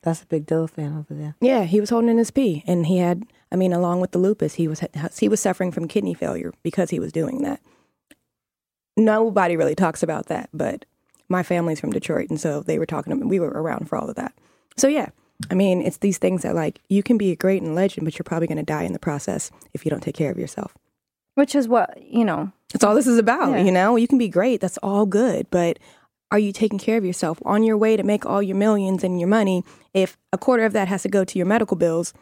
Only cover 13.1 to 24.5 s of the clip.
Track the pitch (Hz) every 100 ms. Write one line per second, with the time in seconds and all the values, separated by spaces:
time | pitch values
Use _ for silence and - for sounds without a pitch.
13.1 | 202 - 190 165 - 160 - 160 - -
14.1 | - - _ _ _ _ - 269 294 226
15.1 | - _ _ - 185 196 180 - - 202
16.1 | 185 185 185 - 170 156 - _ 196 196
17.1 | 233 196 165 185 190 165 156 190 - 160
18.1 | - - 165 165 156 151 151 170 175 -
19.1 | 143 - - - - - - - 165 -
20.1 | - 151 - - - - _ _ _ _
21.1 | _ _ - 277 285 233 233 - - -
22.1 | 226 220 160 196 - _ - 208 214 262
23.1 | 233 220 269 - 240 190 180 190 240 233
24.1 | 269 226 - 226